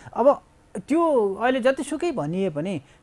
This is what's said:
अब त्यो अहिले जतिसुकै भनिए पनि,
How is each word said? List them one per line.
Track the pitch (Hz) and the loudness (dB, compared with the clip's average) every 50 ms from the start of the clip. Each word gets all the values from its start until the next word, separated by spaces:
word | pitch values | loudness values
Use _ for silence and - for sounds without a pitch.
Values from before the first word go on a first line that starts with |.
| - - - | -20 -10 -4
अब | - 233 285 254 - - _ _ _ _ _ - 214 - | 2 4 4 4 4 -2 _ _ _ _ _ -14 -14 -4
त्यो | - 285 339 339 320 285 240 208 196 190 | -2 0 2 2 2 2 2 2 0 -2
अहिले | 208 226 254 262 269 | 0 0 0 0 2
जतिसुकै | 214 262 269 294 269 - 311 277 349 349 | 2 0 0 0 -4 -6 -6 -4 -4 -4
भनिए | 285 185 143 151 170 190 196 185 | -2 -4 -4 -4 -2 -2 -2 -2
पनि, | 151 147 160 196 190 143 - - - - | -2 -4 -4 -4 -6 -6 -8 -12 -20 -12